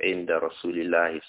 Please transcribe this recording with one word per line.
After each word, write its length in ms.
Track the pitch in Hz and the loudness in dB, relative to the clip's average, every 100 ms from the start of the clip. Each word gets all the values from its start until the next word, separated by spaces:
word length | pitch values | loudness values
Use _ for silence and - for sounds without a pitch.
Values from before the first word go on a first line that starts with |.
عند 300 | 92 92 87 | -2 0 0
رسول 480 | 80 82 - 87 87 | 0 0 -4 -4 -4
الله 420 | 85 85 85 80 | 2 2 2 -2